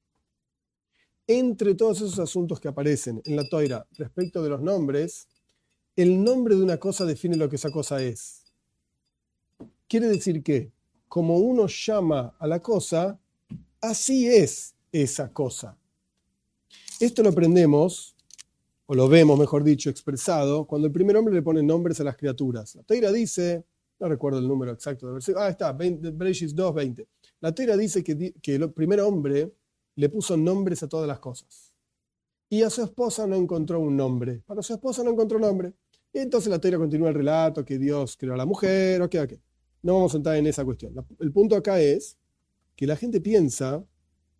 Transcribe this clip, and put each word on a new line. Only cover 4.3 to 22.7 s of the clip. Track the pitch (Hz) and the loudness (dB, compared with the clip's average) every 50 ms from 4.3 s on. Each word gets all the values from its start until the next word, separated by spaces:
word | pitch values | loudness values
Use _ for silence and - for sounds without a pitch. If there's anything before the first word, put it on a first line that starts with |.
| - 180 160 | -4 -6 -4
de | 147 | -4
los | 147 131 | -4 -4
nombres, | 143 180 202 185 151 139 135 143 160 175 - - - _ _ _ _ _ _ _ _ _ _ _ _ _ _ | -4 -2 -2 -2 -2 -2 -2 -2 -2 -4 -6 -12 -20 _ _ _ _ _ _ _ _ _ _ _ _ _ _
el | - 175 180 185 185 196 | 2 4 4 4 4 4
nombre | 233 254 262 240 226 202 | 2 2 2 2 4 4
de | 190 | 4
una | 190 185 170 - | 4 2 0 0
cosa | - 196 190 - 185 | -2 -4 -4 -2 -2
define | 165 147 - - 175 170 | -2 -4 -4 -4 -2 -2
lo | 160 156 139 | 0 0 -2
que | 143 | -2
esa | 135 - 151 | -4 -6 -6
cosa | 139 156 143 - 147 135 131 | -6 -6 -6 -4 -4 -4 -4
es. | 123 113 - - - - - _ _ _ _ _ _ _ _ _ _ _ _ _ _ _ _ _ _ _ _ _ _ _ _ - - _ _ _ _ | -4 -6 -8 -14 -18 -20 -20 _ _ _ _ _ _ _ _ _ _ _ _ _ _ _ _ _ _ _ _ _ _ _ _ -20 -20 _ _ _ _
Quiere | - 226 233 226 | -2 0 2 2
decir | 208 180 - 190 165 156 135 | 0 0 0 -2 -2 -2 -2
que, | - 147 123 - - - _ _ _ _ _ _ _ | 0 -2 -2 -2 -4 -12 _ _ _ _ _ _ _
como | - 175 170 165 170 175 | -4 -2 0 2 4 4
uno | 208 247 254 240 208 | 4 4 4 2 2
llama | 180 - - - - 214 208 185 160 151 135 123 117 - _ | 0 -2 -4 -4 -2 0 0 2 2 0 0 -2 -6 -10 _
a | 160 | -4
la | 151 165 175 | -4 -4 -4
cosa, | - 233 226 185 - - 175 160 175 196 196 - _ _ _ _ _ _ - - - _ _ _ | -2 -2 -2 -2 0 0 -2 -2 -2 -2 -4 -8 _ _ _ _ _ _ -18 -18 -18 _ _ _
así | - 226 220 - - 262 269 262 240 240 | -6 -4 -4 -2 0 0 2 2 4 8
es | 247 208 160 120 - - - - - _ _ _ | 8 8 8 6 2 -6 -12 -16 -18 _ _ _
esa | - 160 139 123 - - 139 117 - | -2 0 0 0 -2 -6 -8 -8 -4
cosa. | - 143 123 - - - 107 - _ _ _ _ _ _ _ _ _ _ _ _ _ _ _ _ _ _ _ - - - - - - | -4 -4 -4 -4 -8 -14 -16 -18 _ _ _ _ _ _ _ _ _ _ _ _ _ _ _ _ _ _ _ -20 -20 -20 -20 -4 -2
Esto | 233 240 240 - 220 | 0 0 2 4 4
lo | 202 | 4
aprendemos, | 165 175 170 165 170 180 170 151 143 147 160 180 - - - - _ _ _ _ - - - - _ _ _ _ _ _ _ - | 4 4 4 6 6 6 6 6 6 4 4 2 0 -6 -14 -18 _ _ _ _ -20 -20 -20 -20 _ _ _ _ _ _ _ -2
o | 139 | 2
lo | 127 131 135 | 2 6 8
vemos, | 156 170 160 151 143 143 | 8 10 10 8 8 6
mejor | 147 - - 147 147 | 4 2 2 2 4
dicho, | 151 147 131 - 143 | 4 2 2 0 -4
expresado, | 131 - - - 139 127 - - 175 151 143 139 143 156 151 | -6 -6 -8 -8 -8 -4 -2 -2 0 0 0 0 0 -2 -4
cuando | - 156 147 156 | -4 -2 -2 0
el | 151 | 0
primer | 143 175 190 202 202 | 0 2 2 4 4
hombre | 214 226 220 196 | 4 4 2 2
le | 175 | 0
pone | 143 160 160 160 147 | 0 2 2 2 2
nombres | 151 160 170 170 170 160 - | 2 2 2 0 -2 -2 -2
a | 143 | -4
las | 143 127 - | -6 -6 -4
criaturas. | 147 139 127 123 143 131 117 113 104 - | -4 -6 -4 -2 -4 -4 -4 -6 -10 -14